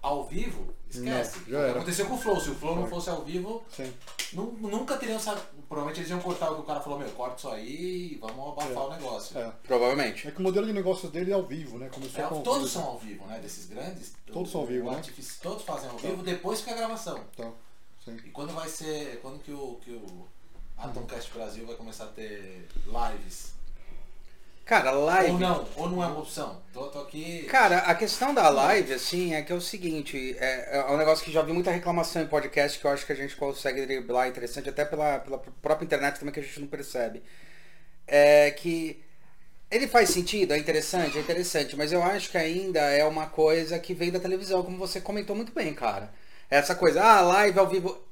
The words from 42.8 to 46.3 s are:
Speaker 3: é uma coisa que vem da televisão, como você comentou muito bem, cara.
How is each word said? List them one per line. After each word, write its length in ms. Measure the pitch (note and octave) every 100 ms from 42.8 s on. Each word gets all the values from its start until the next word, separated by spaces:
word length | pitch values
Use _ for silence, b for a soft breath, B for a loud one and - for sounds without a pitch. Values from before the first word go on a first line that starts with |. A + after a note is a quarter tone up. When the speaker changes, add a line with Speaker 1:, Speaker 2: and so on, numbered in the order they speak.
Speaker 3:
é 240 | D3 C#3+
uma 220 | D3+ D#3 D#3
coisa 500 | - D#3 E3 D#3+ E3+
que 160 | -
vem 200 | F3+ F3
da 80 | F3+
televisão, 420 | F3+ F#3 F#3+ F#3
como 160 | F3+ F3+
você 220 | F#3+ F#3+
comentou 340 | - G#3 G3+
muito 160 | G#3 A3+
bem, 220 | D#4+ F#3
cara. 400 | D3 A#2 G2+ G#2 b b